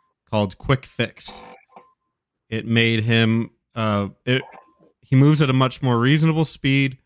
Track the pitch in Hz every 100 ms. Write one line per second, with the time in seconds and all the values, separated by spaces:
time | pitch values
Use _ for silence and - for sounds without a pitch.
0 | _ _ _ 107 101 - - 131 - -
1 | 117 - - - - - _ - - _
2 | _ _ _ _ _ 110 110 117 113 113
3 | 110 117 113 113 113 _ _ 117 110 104
4 | 98 - - 127 - - - _ _ _
5 | - 131 143 151 143 131 127 - 131 117
6 | 123 151 160 156 156 - 139 135 135 131